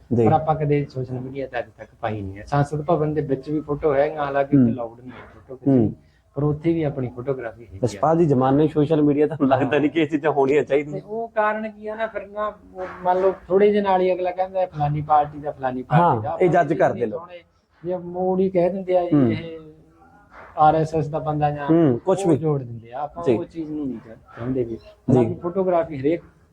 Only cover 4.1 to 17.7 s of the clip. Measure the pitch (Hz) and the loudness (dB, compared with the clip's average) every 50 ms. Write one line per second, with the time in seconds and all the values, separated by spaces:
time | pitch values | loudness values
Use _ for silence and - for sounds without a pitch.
4.1 | 156 151 143 139 139 139 139 139 143 139 123 113 113 - 120 113 117 123 127 127 | -2 -4 -4 -2 -2 -2 2 4 4 4 6 4 2 -2 -6 -10 -12 -16 -18 -18
5.1 | 120 110 - - - - - - 131 - - 139 135 127 110 101 - - _ _ | -18 -18 -20 -20 -20 -20 -20 -18 -18 -4 0 2 4 4 4 2 0 -6 _ _
6.1 | _ _ _ _ _ 143 143 151 147 151 160 170 165 165 156 139 139 139 127 120 | _ _ _ _ _ -4 -2 -2 -2 -2 -2 -2 0 0 -2 -2 -2 -4 -6 -6
7.1 | - 123 123 139 135 127 120 113 107 113 117 - 90 95 120 117 104 95 135 151 | -8 -8 -6 -6 -6 -6 -6 -10 -12 -14 -18 -20 -6 -4 -2 -2 -2 0 2 2
8.1 | 165 165 175 147 143 123 131 135 135 143 156 151 - 156 147 143 160 151 147 147 | 4 4 4 4 4 4 4 4 4 4 4 2 2 2 2 2 2 2 4 4
9.1 | 139 143 151 143 151 143 143 131 160 127 143 131 151 143 147 147 - 165 156 139 | 4 2 2 0 0 0 2 2 2 2 2 2 2 2 0 2 2 0 0 0
10.1 | 160 143 151 151 135 139 139 135 147 143 127 - 135 147 147 147 147 147 147 202 | 0 0 0 0 2 2 2 4 2 2 2 2 0 0 0 -2 -8 -10 -10 -10
11.1 | 214 226 226 226 226 220 214 214 214 220 220 220 208 208 214 214 220 220 226 220 | -8 -8 -8 -6 -4 -2 -2 -2 -2 -4 -6 -10 -12 -12 -12 -12 -8 -6 -8 -8
12.1 | 202 202 190 202 202 208 214 208 196 180 - 185 185 185 185 180 180 180 180 180 | -6 -10 -12 -10 -8 -6 -6 -6 -8 -10 -18 -18 -14 -12 -12 -12 -12 -4 -2 0
13.1 | 180 185 190 190 175 - - - 180 196 208 208 208 208 196 196 190 185 185 185 | 2 2 2 2 0 0 -2 0 4 4 6 6 4 2 2 2 2 2 2 2
14.1 | 180 180 180 180 180 185 185 190 190 185 185 185 180 151 147 147 147 151 151 151 | 0 0 -2 -4 -2 -2 -4 -2 -2 -2 -2 -2 -2 -2 -2 0 0 -2 0 2
15.1 | 151 147 147 147 147 147 143 147 143 135 131 127 127 127 123 - 127 160 175 170 | 4 4 2 0 -4 -8 -10 -10 -8 -6 -6 -4 -4 -6 -4 0 2 4 4 4
16.1 | 135 110 107 147 165 165 185 175 151 175 165 143 160 - 165 135 113 104 120 107 | 2 2 -2 -4 -2 0 2 2 4 2 2 2 0 2 2 0 0 -2 -4 -6
17.1 | 104 95 87 175 180 170 - _ _ _ _ _ | -6 -8 -12 -14 -18 -20 -20 _ _ _ _ _